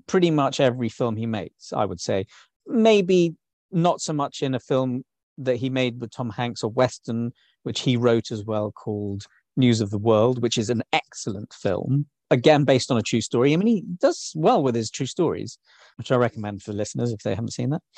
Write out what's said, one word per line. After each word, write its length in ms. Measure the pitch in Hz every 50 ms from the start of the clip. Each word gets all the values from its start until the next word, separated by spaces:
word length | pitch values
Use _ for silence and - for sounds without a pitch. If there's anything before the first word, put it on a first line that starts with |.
| _ -
pretty 240 | - 190 175 170
much 280 | 160 151 139 135 127 -
every 300 | 143 127 120 127 120 113
film 280 | - - 131 120 110 107
he 100 | 113 117
makes, 440 | 110 104 85 - _ _ - -
I 140 | - - 107
would 160 | 98 95 85
say. 240 | - - 107 98 95 - - - - _ _ _ _
Maybe 720 | - - 226 220 226 220 208 190 175 190 180 175 165 156 _ _ _ _ _ _ _
not 300 | - 175 165 175 - -
so 100 | - -
much 300 | 160 147 143 - - -
in 140 | 151 135 131
a 40 | 123
film 440 | - - 147 131 131 131 123 127 - _ _ _ _ _ _ -
that 200 | 135 131 127 113
he 120 | 117 131
made 300 | 131 131 127 123 117 123
with 120 | 123 113
Tom 180 | - - 127 120
Hanks, 340 | 113 - 123 120 117 - -
a 40 | 110
Western, 640 | 107 127 127 123 - - - - 117 117 117 120 - _ _ _ _ _ -
which 180 | 123 120 -
he 160 | - 139 123 120
wrote 340 | 117 123 117 117 110 -
as 140 | 120 107 101
well, 260 | 110 110 107 107 104
called 540 | 104 - - - 107 104 104 101 101 101 - - _ _ _ _ - -
News 240 | 131 123 117 110
of 80 | 110 101
the 80 | 107 104
World, 440 | 104 117 110 107 107 123 127 127
which 160 | 117 117 - -
is 120 | 110 101
an 120 | 120 110 - - -
excellent 580 | 156 - _ - - - - 101 98 107 -
film, 540 | - - - 101 92 - - - 131 143 147 _ _ _ _ -
again, 320 | - 127 117 156 151 143 147
based 260 | 131 139 127 - -
on 80 | 135 113
a 40 |
true 180 | 107 - - 117
story. 320 | 107 - - 120 123 143
I 60 | 151 165
mean, 100 | 196 233
he 160 | 233 190 - - 175 -
does 320 | - 285 349 - - - -
well 300 | 160 156 202 254 208 147
with 120 | 131 117
his 140 | 117 113 107
true 160 | - - 139
stories, 540 | 123 - - 175 139 87 90 104 117 - - _ _ _ _ - _ _ -
which 120 | 117 -
I 60 | 135
recommend 460 | 123 123 117 - 110 107 104 104 95 -
for 80 | -
listeners 400 | 104 101 107 - - - 117 120
if 80 | 117 104 -
they 120 | 107 107
haven't 160 | 98 117 110
seen 200 | - - 123 127
that. 100 | 147 170 _ _ _